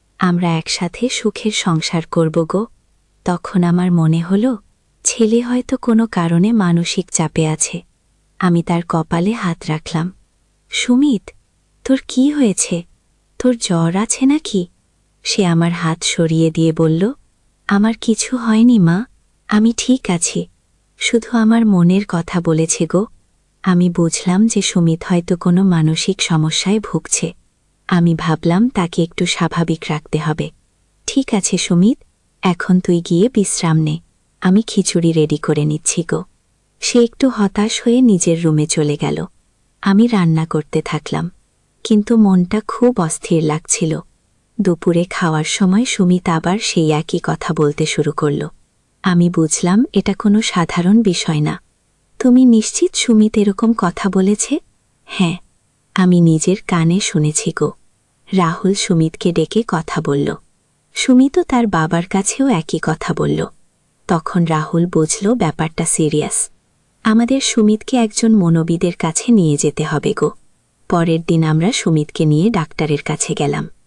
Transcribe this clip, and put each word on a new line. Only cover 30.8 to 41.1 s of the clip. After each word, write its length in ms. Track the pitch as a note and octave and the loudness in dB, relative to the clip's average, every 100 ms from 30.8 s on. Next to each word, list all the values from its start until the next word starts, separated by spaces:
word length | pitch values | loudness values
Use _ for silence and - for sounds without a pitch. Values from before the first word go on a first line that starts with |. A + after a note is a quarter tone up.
| _ _ - | _ _ -6
"ঠিক 260 | C4+ C4 | -4 -2
আছে 240 | G#3+ - F#3 | -2 -2 -2
সুমিত, 400 | - F3 G3 C#4+ _ _ _ _ | 0 2 4 2 _ _ _ _
এখন 380 | F#3+ F3 - F#3 | -2 -2 0 0
তুই 220 | - F3 E3+ | 2 -2 0
গিয়ে 200 | E3+ A3+ | 2 2
বিশ্রাম 440 | A3+ F#3+ - E3+ D#3+ | 2 -2 -2 0 0
নে, 220 | D#3 D#3+ - _ _ - | 0 -4 -10 _ _ -4
আমি 200 | F#3 F#3+ | 2 2
খিচুড়ি 500 | A3+ - F3+ F3+ E3 | 2 -2 -2 0 2
রেডি 260 | D#3+ D3+ D3+ | 2 0 0
করে 280 | - D3 D3+ | -2 -2 -2
নিচ্ছি 380 | D3+ - - E3 | -2 -4 -4 -4
গো।" 120 | - F3+ _ _ _ _ _ | -6 -8 _ _ _ _ _
সে 240 | - B3 | -2 2
একটু 260 | A#3 - C4 | 2 2 -2
হতাশ 520 | A3 G3+ - G#3+ - | 2 0 0 -2 -2
হয়ে 200 | - A#3+ | 0 4
নিজের 420 | B3+ F#3+ F3 E3 | 4 4 2 0
রুমে 240 | E3+ D3+ D3+ | 2 0 0
চলে 300 | - D3 D3 | -2 -2 -2
গেল। 280 | D3 D3+ E3+ _ _ _ _ _ | -4 -4 -8 _ _ _ _ _
আমি 260 | - G3 A#3+ | 0 4 4
রান্না 380 | A3 E3+ D#3+ D#3+ | 2 2 0 0
করতে 360 | D#3 - D#3 | -4 -4 -4
থাকলাম, 500 | - D#3 - | -4 -6 -6